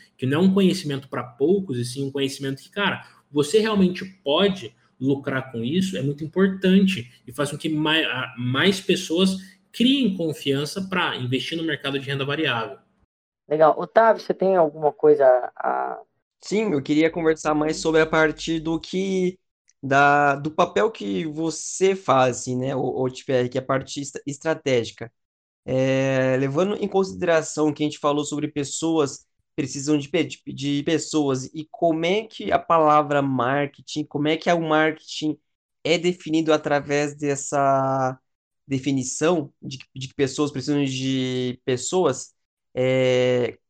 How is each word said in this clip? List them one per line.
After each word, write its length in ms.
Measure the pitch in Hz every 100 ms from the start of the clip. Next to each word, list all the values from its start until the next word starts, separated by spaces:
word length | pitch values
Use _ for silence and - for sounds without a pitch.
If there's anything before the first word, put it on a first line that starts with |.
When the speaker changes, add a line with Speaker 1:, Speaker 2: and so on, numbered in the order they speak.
| _ _
Speaker 1:
que 100 | 127
não 140 | 147
é 40 |
um 80 | 190
conhecimento 560 | 190 190 156 147 135 -
pra 140 | 127
poucos, 560 | 120 - 143 202 190 123
e 60 |
sim 200 | 120 131
um 60 | 139
conhecimento 520 | 139 139 139 139 135
que, 80 | -
cara, 360 | - 196 117 - _ _
você 300 | 143 143 214
realmente 440 | 220 202 185 180 - _
pode 500 | 139 156 196 190 113 _ _ _
lucrar 540 | 131 139 139 131 127
com 100 | 117
isso, 340 | 117 175 190 185
é 60 |
muito 220 | 139 143
importante 880 | 156 185 196 190 185 190 190 185 120 _ -
e 60 |
faz 180 | 127 143
com 80 | 147
que 100 | 160
mai-, 360 | 151 156 160
a, 300 | 151 123 127 120
mais 420 | 123 135 175 190
pessoas 560 | - 175 - 160 190 190 - _ _
criem 460 | - 240 277 226 190
confiança 640 | 165 143 139 139 147 190 190
pra 280 | 185 160 117
investir 400 | 123 127 - 165
no 60 |
mercado 360 | 165 143 139 139
de 60 | 131
renda 160 | 139
variável. 540 | 139 147 151 120 107 - _ _ _ _ _ _ _
Speaker 2:
Legal. 240 | 151 156 -
Otávio, 420 | 175 - 226 208
você 140 | -
tem 220 | - 190 185
alguma 360 | 156 151 151
coisa 320 | - 151 147 131 127 - -
a 460 | 127 131 131 110 - _ _ _
Speaker 3:
Sim, 320 | - 196 214
eu 100 | 147
queria 280 | 131 151 160
conversar 440 | 165 160 156 156
mais 240 | 151 151 156
sobre 220 | 165 156
a 60 | 160
parte 540 | 160 156 151 - 160
do 180 | 156 165
que, 600 | - 185 190 190 180 185 _ _ _ _
da, 540 | 135 135 143 143 143 139
do 140 | 151
papel 400 | 151 180 196 214
que 340 | 214 202 190 160
você 680 | 151 165 156 - - 190 190
faz, 420 | - 135 127 120
assim, 180 | - 127
né, 200 | 131 135
ô, 260 | 135 -
ô, 80 | 127
T 140 | 127
P 80 | -
R, 160 | 127 123
que 100 | 131
é 20 |
a 40 |
parte 360 | 127 135 131 -
estra-, 220 | 139 - -
estratégica. 840 | 143 160 156 139 123 110 - 117 _ _ _ _ _ -
É, 680 | 131 131 135 135 135 131 131
levando 380 | 135 143 190 208
em 120 | 202
consideração 840 | 190 190 185 175 165 151 - 151
que 100 | 143
a 40 | 151
gente 120 | 147
falou 260 | 147 147
sobre 240 | 147 147 147
pessoas, 760 | 147 139 - 165 160 139 - _ _ _ -
precisam 420 | 135 143 139 151
de 100 | 139
pe-, 160 | 175
de, 140 | 135 - -
de 360 | 131 143 143
pessoas, 640 | 143 156 - 156 143 131 131
e 140 | 156 151
como 360 | - 170 160 170
é 160 | 202
que 300 | 220 - 214
a 60 | 170
palavra 600 | - 165 151 151 143 143
marketing, 840 | 139 131 120 143 143 - - 151
como 240 | 147 143 147
é 80 | 160
que 120 | 180
é 60 |
o 80 | 175
marketing 760 | 160 156 156 156 - - 151 147 _ _ _ _
é 160 | 139 170
definido 540 | 175 180 160 160 156
através 640 | 151 151 147 147 143 147 147
dessa 1000 | 147 139 - 143 139 135 135 135 131 131 _ _ _ _ -
definição 840 | 135 143 135 123 - 156 175 135 _
de 180 | 143 131
que, 80 | -
de 140 | 139 131
que 60 |
pessoas 360 | - 135 131 143
precisam 340 | 135 131 143
de 760 | 139 131 131 131 127 127 123 123
pessoas, 680 | - 123 - 185 165 131 - _ _ _ _
é, 840 | 127 127 131 127 127 127 123 117 -